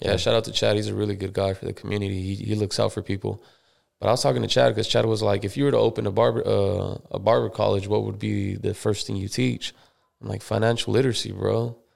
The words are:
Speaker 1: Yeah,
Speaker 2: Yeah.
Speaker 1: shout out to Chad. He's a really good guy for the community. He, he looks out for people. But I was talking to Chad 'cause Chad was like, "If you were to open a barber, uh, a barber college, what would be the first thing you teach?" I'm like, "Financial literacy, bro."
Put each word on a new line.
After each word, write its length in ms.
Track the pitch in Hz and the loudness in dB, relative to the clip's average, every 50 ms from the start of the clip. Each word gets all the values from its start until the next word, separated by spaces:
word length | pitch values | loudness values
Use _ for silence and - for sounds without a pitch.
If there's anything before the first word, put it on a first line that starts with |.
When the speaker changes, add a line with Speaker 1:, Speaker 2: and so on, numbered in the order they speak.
| - | -2
Speaker 1:
Yeah, 80 | 98 | 0
Speaker 2:
Yeah. 60 | 101 | 0
Speaker 1:
shout 180 | 92 - 120 113 | 2 2 2 2
out 100 | 113 107 | 2 2
to 80 | 113 107 | 0 -2
Chad. 220 | - - 110 107 | 0 2 2 2
He's 120 | 104 104 104 | 2 0 0
a 60 | 101 | -2
really 200 | 101 104 101 101 | -2 -2 -2 -2
good 180 | 98 98 95 95 | -4 -6 -4 -2
guy 220 | - 98 98 95 | 0 0 0 0
for 100 | - - | -2 -6
the 80 | - 101 | -8 -8
community. 480 | - - 101 104 104 101 98 98 95 | -8 -6 -4 -4 -2 -2 -2 -2 -4
He, 140 | 92 95 98 | -4 -4 -4
he 200 | 101 101 104 107 | -4 -2 -2 0
looks 240 | 107 107 98 - - | 0 0 -2 0 0
out 120 | 110 104 - | 0 0 -2
for 80 | 107 | -4
people. 400 | 101 - 101 95 - 104 98 101 - _ _ _ _ _ _ _ _ _ _ _ | -4 -4 -4 -4 -4 -6 -6 -6 -10 _ _ _ _ _ _ _ _ _ _ _
But 80 | 104 101 | 0 0
I 20 | |
was 100 | 117 123 - | 2 2 2
talking 200 | 139 127 123 110 | 2 2 0 0
to 60 | - | 2
Chad 260 | - 127 127 123 113 | 2 4 4 4 4
'cause 140 | - - - | 2 -2 0
Chad 180 | - 117 110 | 0 2 2
was 160 | 113 110 107 107 | 2 0 0 2
like, 220 | 104 101 98 104 | 0 0 0 -2
"If 120 | 98 - | -4 -2
you 80 | 135 143 | 0 2
were 60 | 143 | 2
to 80 | 127 113 | 4 4
open 280 | 110 113 113 - 110 | 4 4 2 0 -2
a 40 | 104 | 0
barber, 320 | 95 107 117 123 117 117 - | 2 2 2 4 2 0 0
uh, 520 | - 107 101 101 95 95 95 95 98 - - - - - | 2 2 2 2 2 0 0 -2 -2 -6 -8 -10 -10 -8
a 60 | - | -2
barber 300 | 98 107 113 123 117 104 | 2 4 4 4 2 0
college, 360 | - - 107 101 101 98 95 | 0 0 2 2 2 2 0
what 160 | 101 104 107 107 | 0 0 0 0
would 140 | 104 101 101 | -2 -4 -4
be 380 | 107 107 104 101 98 98 98 | -4 -2 -2 -2 -2 -2 -4
the 180 | 101 - 98 98 | -4 -4 -4 -4
first 320 | - - 110 104 98 - | -2 -2 -2 -2 -2 -4
thing 80 | - 110 | -4 -4
you 120 | 101 98 101 | -4 -4 -4
teach?" 440 | - - 127 127 117 - - - - _ _ _ _ _ _ _ _ _ | -2 0 0 0 0 -2 -6 -10 -12 _ _ _ _ _ _ _ _ _
I'm 80 | - - | -10 -8
like, 140 | 104 104 - | -8 -8 -4
"Financial 500 | - 110 110 110 113 117 117 - - 104 | -2 0 2 2 2 2 0 0 0 2
literacy, 380 | 113 131 - 110 - - 107 | 2 2 2 0 -2 -4 -6
bro." 460 | 101 98 98 101 104 113 117 120 120 - _ _ _ | -6 -2 0 0 2 0 0 -2 -6 -10 _ _ _